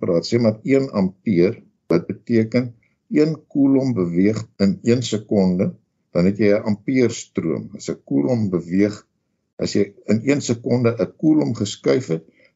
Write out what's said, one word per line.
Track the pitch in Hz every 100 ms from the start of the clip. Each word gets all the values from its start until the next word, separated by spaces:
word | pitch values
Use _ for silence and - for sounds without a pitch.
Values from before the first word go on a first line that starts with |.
praat, | 107 85 -
sê | 120
maar | 117 113
een | - 135 135
ampere, | 104 92 - - 85 92 113 - _ -
wat | 170 -
beteken | 104 - 117 113 123 123 - _ _ -
een | 147 151 151 -
coulomb | 147 139 135 131 113
beweeg | 87 85 98 110 - -
in | 98 90
een | 117 123
sekonde, | 120 104 - 107 92 90 104 - _ _ _
dan | 87 90
het | 107
jy | 104
'n | 104 110
ampere | 101 - 131 117
stroom. | - - - 82 64 57 -
As | -
'n | - -
coulomb | 139 139 120 104
beweeg, | 90 82 92 104 104 - _ _ _ _ -
as | -
jy | 104 101 - -
in | 107
een | 131 143
sekonde | - 117 131 123 117 117
'n | - -
coulomb | 156 156 143 113
geskuif | 101 - 139 135 -
het, | 82 - _ _